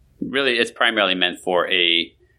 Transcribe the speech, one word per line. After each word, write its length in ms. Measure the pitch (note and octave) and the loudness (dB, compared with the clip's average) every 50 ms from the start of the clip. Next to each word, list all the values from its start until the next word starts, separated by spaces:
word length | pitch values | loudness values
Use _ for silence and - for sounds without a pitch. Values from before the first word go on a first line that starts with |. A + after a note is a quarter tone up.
| _ _ _ _ | _ _ _ _
Really, 380 | - - B2 C#3 C#3 C3 A#2+ A#2 | -10 -6 -4 -2 -2 0 0 0
it's 120 | A#2 A#2 | -2 -2
primarily 440 | - - B2 A#2 A2+ A2 G2+ F#2 F#2 | -2 0 0 0 2 2 2 0 2
meant 240 | F2+ F2+ F2+ G2 - | 0 -2 -2 -2 -4
for 300 | - F#2+ F2+ F2 D#2+ - | -4 -2 0 0 0 0
a, 420 | F#2 F2+ F2 E2+ E2+ E2+ E2 - - _ _ _ _ | 0 2 2 2 2 0 -2 -4 -10 _ _ _ _